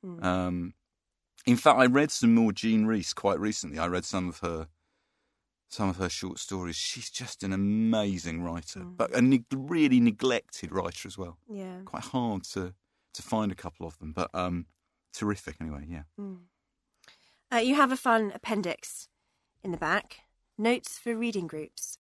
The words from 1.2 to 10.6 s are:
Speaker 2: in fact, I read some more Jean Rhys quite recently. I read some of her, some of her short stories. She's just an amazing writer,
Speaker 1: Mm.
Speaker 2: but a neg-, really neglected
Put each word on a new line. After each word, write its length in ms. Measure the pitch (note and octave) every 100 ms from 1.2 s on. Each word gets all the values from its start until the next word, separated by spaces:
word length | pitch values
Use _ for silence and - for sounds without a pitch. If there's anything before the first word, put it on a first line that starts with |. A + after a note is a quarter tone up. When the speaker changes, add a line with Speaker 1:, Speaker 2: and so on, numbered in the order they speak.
| _ _ -
Speaker 2:
in 120 | A#2+
fact, 220 | D#3 B2+
I 60 | B2+
read 260 | C3 D3+
some 220 | - A#2+
more 180 | A#2 A2+
Jean 320 | G2+ A2+ A2 A2
Rhys 280 | A2 -
quite 260 | - G2+ F2
recently. 380 | G#2 - - D2
I 80 | E2+
read 160 | F2+ F2
some 220 | G2 F2+
of 100 | E2+
her, 280 | F2 E2 D#2+ _ _ _ _ _ _ _ _ _ _
some 200 | - G2+
of 80 | F2+
her 120 | F#2
short 300 | - F#2+ E2
stories. 360 | - F#2+ F2 F2
She's 340 | - - A#2
just 340 | - B2 -
an 100 | G2
amazing 880 | F#2+ G2 G#2+ A2+ A2+ G#2 F#2 E2+ E2
writer, 380 | F2 E2+ E2 -
Speaker 1:
Mm. 160 | F2+ -
Speaker 2:
but 160 | A2 -
a 60 |
neg-, 240 | B2 C3+ A#2
really 460 | C3+ C3+ E3+ D3+ B2+
neglected 720 | A#2 G#2 C3 A#2 - -